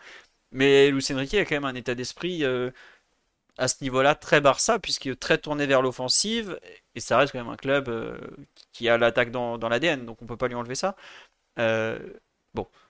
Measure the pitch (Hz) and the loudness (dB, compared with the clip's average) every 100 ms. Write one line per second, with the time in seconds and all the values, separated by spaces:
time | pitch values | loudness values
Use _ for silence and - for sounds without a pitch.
0 | - - _ _ _ 131 139 139 139 139 | -18 -20 _ _ _ 2 6 8 6 4
1 | 131 135 139 208 160 147 143 127 120 123 | -2 -4 -2 -2 0 -2 -4 -6 -6 -6
2 | 123 - 175 175 135 127 123 - - _ | -8 -8 -6 -2 0 0 -4 -8 -20 _
3 | _ _ _ _ _ - 127 - 135 127 | _ _ _ _ _ -4 -4 -4 -2 2
4 | 139 151 - 156 143 127 - 226 - - | 2 2 2 4 4 4 2 0 -2 -6
5 | 139 127 - 160 - 147 143 135 131 123 | -6 -4 0 0 0 -2 2 2 2 -2
6 | 127 - 202 226 208 160 90 90 _ 120 | 0 2 2 -2 -6 -12 -16 -20 _ -10
7 | - 117 139 127 117 113 135 139 127 113 | 0 2 2 -2 -10 -6 -2 -2 -2 -6
8 | 117 120 - - 143 _ _ - 117 117 | -6 -10 -14 -18 -20 _ _ -4 2 4
9 | 117 117 120 123 120 117 113 120 165 143 | 4 2 0 -2 -6 -4 -2 0 0 -2
10 | 120 120 113 117 123 120 117 131 190 202 | -6 -14 -14 -6 -4 -4 -8 -4 -4 -6
11 | - - - _ _ - 117 113 110 113 | -14 -20 -20 _ _ -2 0 0 -2 -6
12 | - - _ _ _ - 95 _ | -10 -18 _ _ _ -10 -10 _